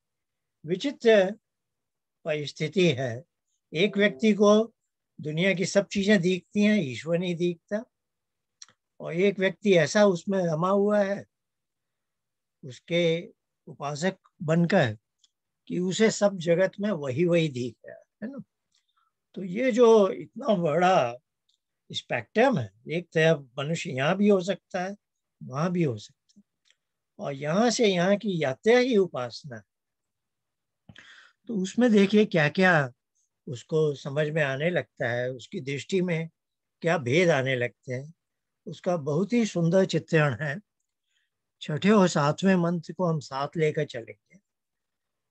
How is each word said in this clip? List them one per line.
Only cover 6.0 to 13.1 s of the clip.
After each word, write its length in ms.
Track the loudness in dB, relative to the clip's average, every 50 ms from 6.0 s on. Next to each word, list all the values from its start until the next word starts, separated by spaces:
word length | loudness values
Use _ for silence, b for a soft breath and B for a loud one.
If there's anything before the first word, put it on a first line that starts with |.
| 2 2 2 2 2
दिखती 400 | 0 -2 -2 -6 _ _ 0 2
हैं, 200 | 2 2 2 -2
ईश्वर 360 | -4 -8 -10 -6 -4 -4 -2
नहीं 180 | -2 -4 -4
दिखता, 480 | -2 -2 -2 -4 -4 _ _ -8 -8 -8 _ _ _ _ _ _ _ _ _ _ _ _ _ _ _ -20 _ _ _ _ _ _ _
और 140 | -12 -8 -4
एक 240 | 0 0 0 0 0
व्यक्ति 360 | -2 -2 -2 -2 _ 4 4
ऐसा 320 | 4 4 4 4 4 4
उसमें 400 | 4 4 0 -4 -4 -2 -2 0
रमा 240 | -2 -2 -2 0 0
हुआ 300 | 2 2 2 2 2 0
है, 240 | 0 -2 -4 -8 -10 _ _ _ _ _ _ _ _ _ _ _ _ _ _ _ _ _ _ _ _ _ _ _ _ _ _ _ -20
उसके 680 | -20 -20 -20 _ -4 -2 0 2 2